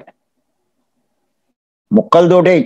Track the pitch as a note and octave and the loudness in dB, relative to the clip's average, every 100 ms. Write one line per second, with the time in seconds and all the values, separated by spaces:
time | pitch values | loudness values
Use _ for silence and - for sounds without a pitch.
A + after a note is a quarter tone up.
0 | - _ _ _ _ _ _ _ _ _ | -16 _ _ _ _ _ _ _ _ _
1 | _ _ _ _ _ _ _ _ _ G#2+ | _ _ _ _ _ _ _ _ _ -6
2 | - E3 F3 F3+ E3+ F3 | -2 0 2 0 0 -2